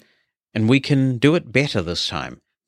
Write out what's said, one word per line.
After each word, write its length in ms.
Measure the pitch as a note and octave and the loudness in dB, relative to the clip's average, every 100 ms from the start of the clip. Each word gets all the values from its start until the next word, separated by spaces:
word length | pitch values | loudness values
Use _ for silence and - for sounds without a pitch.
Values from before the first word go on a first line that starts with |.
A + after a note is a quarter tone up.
| - _ _ _ _ | -12 _ _ _ _
And 160 | A2+ A2 | -2 2
we 100 | C3+ | 2
can 380 | - C#3 C3+ B2 | 2 2 2 2
do 180 | C#3 E3+ | 2 2
it 160 | A#2 | 0
better 300 | B2 C#3+ G#2 | -2 0 -4
this 260 | E2 E2+ - | -4 -4 -4
time 320 | D#2+ B1+ B1 _ _ | -6 -10 -14 _ _